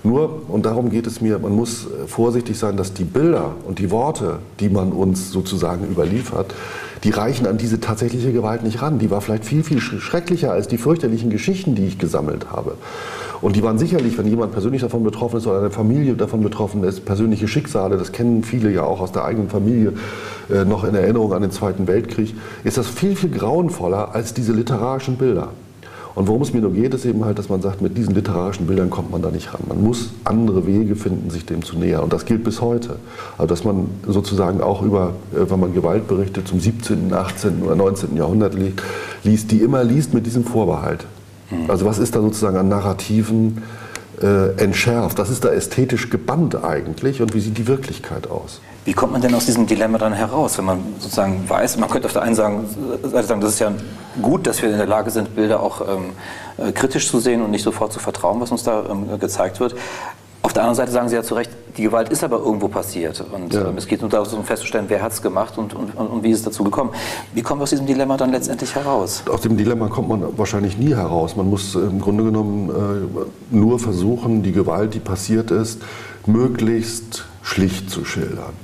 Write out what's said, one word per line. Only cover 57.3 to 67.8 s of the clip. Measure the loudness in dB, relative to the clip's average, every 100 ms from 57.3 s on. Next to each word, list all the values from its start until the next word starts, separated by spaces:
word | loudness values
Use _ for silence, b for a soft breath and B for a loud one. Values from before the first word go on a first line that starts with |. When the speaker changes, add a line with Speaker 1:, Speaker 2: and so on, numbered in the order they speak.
| 2
Speaker 2:
und | 2
nicht | 0
sofort | 0 0 -4
zu | -4
vertrauen, | -6 -2 0 0
was | -2
uns | -2
da, | 0 -2 -2
ähm, | -6 -4 -4
gezeigt | -4 0 -2 0
wird. | -4 -2 B B B B -20 -4
Auf | -2
der | 2
anderen | 2 2
Seite | 2
sagen | 0 2
Sie | 0
ja |
zu | 0 -2
Recht, | -4 -8 -16 -2
die |
Gewalt | 2 2 2
ist | 0 0
aber | 0
irgendwo | 0 0 0
passiert. | -2 -4 -4 -4 -6 -10
Und, | -8 -2
Speaker 1:
Ja. | 0 0
Speaker 2:
ähm, | -4
es | -2
geht | -2
nur | 2
darum | 0 0 -4
festzustellen, | -4 -4 -2 -4 0
wer | 0
hat's | 0 -2
gemacht | -2 -2 -2 -4
und, | -8
und, | -6 -8 -6
und, | -4
und | 0
wie | 2
ist | 2
es |
dazu | 0 -2 0
gekommen. | 0 -2 B B B B
Wie | -6
kommen | -2 -2
wir |
aus | 0
diesem | 0